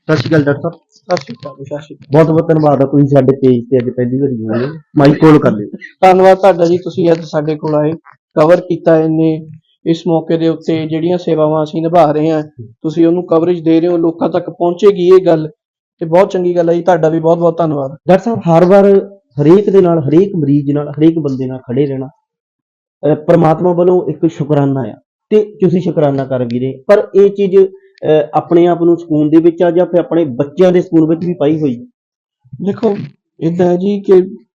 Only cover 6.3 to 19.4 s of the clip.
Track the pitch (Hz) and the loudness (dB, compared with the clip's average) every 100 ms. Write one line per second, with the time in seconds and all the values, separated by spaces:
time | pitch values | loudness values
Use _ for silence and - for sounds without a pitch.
6.3 | 190 196 170 170 175 175 185 170 165 156 | 4 2 2 0 0 -4 -4 0 -2 -4
7.3 | 160 151 151 156 151 151 160 - _ _ | -6 -6 -6 -4 -2 -2 -6 -16 _ _
8.3 | - 156 180 180 170 - 160 160 160 160 | 0 2 2 0 -4 0 0 0 0 -2
9.3 | 160 156 - _ _ - 165 180 165 160 | -2 -10 -20 _ _ -6 -4 -2 -2 -2
10.3 | 165 165 156 - 160 156 160 165 180 175 | -2 -2 -4 -4 -4 -4 -4 -2 -4 -2
11.3 | 156 151 156 151 165 160 175 151 151 156 | 0 0 0 -4 -4 0 2 2 2 -2
12.3 | 156 151 - 113 _ 160 160 165 180 175 | -2 -6 -16 -20 _ -8 0 0 0 0
13.3 | 165 170 175 160 165 175 170 165 165 - | 0 0 -2 0 0 0 -2 -2 -2 -4
14.3 | 175 175 165 175 175 208 180 175 185 175 | -4 -8 -4 -4 2 2 2 4 4 4
15.3 | 160 156 _ _ _ _ _ 165 170 196 | -2 -4 _ _ _ _ _ -2 0 2
16.3 | 185 180 175 170 170 170 170 160 160 160 | 0 -2 -2 0 0 0 0 0 0 0
17.3 | 170 170 165 165 147 135 151 147 185 240 | 0 0 0 -4 -4 -8 -8 0 0 0
18.3 | 220 170 165 180 196 202 196 190 - _ | -4 0 2 4 4 6 2 0 -16 _
19.3 | - | -2